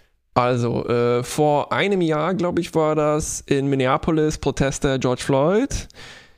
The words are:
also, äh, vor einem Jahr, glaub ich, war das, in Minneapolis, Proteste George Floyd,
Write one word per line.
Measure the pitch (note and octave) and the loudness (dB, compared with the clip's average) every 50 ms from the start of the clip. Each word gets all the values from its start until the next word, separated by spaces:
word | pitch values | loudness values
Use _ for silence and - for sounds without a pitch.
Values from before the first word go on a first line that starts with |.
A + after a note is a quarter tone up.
| _ _ _ _ _ _ _ | _ _ _ _ _ _ _
also, | B2+ B2 B2 B2+ A#2+ A#2+ A#2 A#2 C3 - | 0 2 2 2 2 0 0 -2 -2 -2
äh, | - A#2+ A#2+ A#2+ A#2+ A#2+ B2 B2 | 0 0 2 2 2 2 0 -2
vor | - - - D3+ D3+ D3 C#3+ - - | -2 -2 0 2 2 2 0 0 -2
einem | - A#2+ E3 G3 G3+ F#3 | -2 0 0 0 2 2
Jahr, | F3 D#3+ D#3 D3+ D#3 F3 F#3+ | 2 0 0 0 0 -2 -2
glaub | - E3+ F3 - E3+ | -2 -2 -2 -2 -2
ich, | E3+ - - | -4 -2 0
war | D#3+ D#3 D#3 D#3 | 0 0 2 2
das, | D#3 D3+ D3+ D3+ D3+ D#3 - - - - | 2 2 2 0 0 -2 -4 -8 -10 -2
in | - C#3+ C#3 C#3 C#3+ | 0 0 0 2 0
Minneapolis, | C#3 C3+ B2+ B2+ C#3 - - - E3 D#3 D3+ D3+ D3+ - | 0 0 2 2 0 0 0 0 0 2 2 0 -2 -2
Proteste | - C#3 C3 - D3 C3+ C#3 - - C#3 C3+ C3 | -4 -4 -2 0 -2 -2 0 -2 -2 0 0 0
George | B2 B2+ B2+ - - | 0 0 -2 -2 0
Floyd, | - C#3 C3+ C#3+ E3 F#3+ G#3+ C4+ - - - - - - - - - - - - - _ | 0 2 2 2 2 2 2 0 0 -4 -6 -8 -10 -16 -20 -20 -20 -20 -20 -20 -20 _